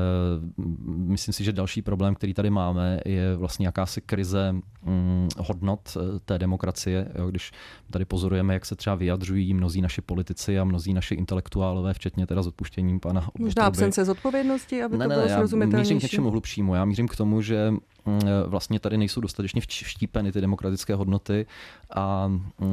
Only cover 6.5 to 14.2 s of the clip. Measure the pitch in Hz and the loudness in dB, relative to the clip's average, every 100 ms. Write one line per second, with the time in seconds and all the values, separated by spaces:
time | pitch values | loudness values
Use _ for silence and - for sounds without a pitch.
6.5 | 92 92 - 98 92 95 - 90 92 - | 0 -2 -2 -2 -2 -2 -4 -4 -4 -8
7.5 | - - - - 92 92 92 92 92 95 | -16 -20 -20 -6 -4 -2 0 2 2 2
8.5 | 92 - 101 - 95 90 92 95 95 92 | 0 -2 -6 -2 0 0 0 0 0 2
9.5 | 95 90 90 92 - - 90 90 90 - | 2 2 2 0 -2 -4 -4 -2 -4 0
10.5 | 98 95 87 85 92 - 80 92 92 - | 2 2 0 0 0 0 -2 0 -2 -2
11.5 | 101 95 92 95 95 92 95 92 90 90 | -2 0 0 -2 -2 -4 -2 0 0 -2
12.5 | - 104 - 92 92 85 92 87 - 226 | -4 -8 -2 0 0 0 0 -2 -2 -2
13.5 | 196 202 185 202 196 185 190 | 4 2 4 2 2 0 0